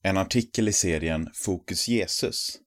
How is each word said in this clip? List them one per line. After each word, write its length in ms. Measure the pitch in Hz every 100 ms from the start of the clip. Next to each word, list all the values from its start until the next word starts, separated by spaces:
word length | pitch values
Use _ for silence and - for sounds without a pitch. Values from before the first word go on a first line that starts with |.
En 140 | 98 95
artikel 520 | 92 123 117 - 107
i 40 |
serien 580 | 101 92 80 82 80 80
Fokus 540 | - - 90 - 90 -
Jesus 680 | 117 90 - - - - -